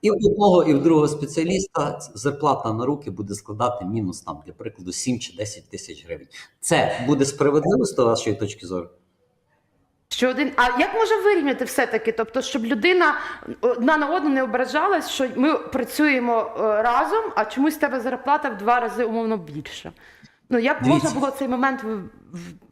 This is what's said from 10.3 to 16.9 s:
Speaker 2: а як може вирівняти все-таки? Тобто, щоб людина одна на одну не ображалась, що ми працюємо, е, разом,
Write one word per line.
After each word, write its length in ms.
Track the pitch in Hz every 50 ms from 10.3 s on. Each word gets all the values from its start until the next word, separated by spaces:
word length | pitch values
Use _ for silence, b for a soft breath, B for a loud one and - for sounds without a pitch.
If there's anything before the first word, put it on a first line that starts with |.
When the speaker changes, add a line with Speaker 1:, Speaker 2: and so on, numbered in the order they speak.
| 254 233 294 254 -
Speaker 2:
а 240 | - 247 247 - -
як 140 | 320 403 -
може 280 | 440 453 403 440 403
вирівняти 440 | 370 403 415 359 277 285 254 - 254
все-таки? 460 | - - - 254 233 - 220 220 233
Тобто, 300 | 220 - 220 220 - 262
щоб 240 | 254 - - 277 220
людина 500 | 226 277 220 202 - 370 359 349 302 294 294 B B B B - - - -
одна 360 | - 247 240 240 233 269 311 311
на 180 | 294 277 330
одну 140 | 370 285 302
не 140 | 269 269 262
ображалась, 680 | 240 214 247 262 254 262 302 320 403 392 320 - -
що 200 | - - 269 247 -
ми 220 | - 254 311 311 -
працюємо, 920 | - - - - - - - - 302 302 277 254 240 240 233 226 214 220 - -
е, 40 | 202 220 214 208
разом, 420 | 220 240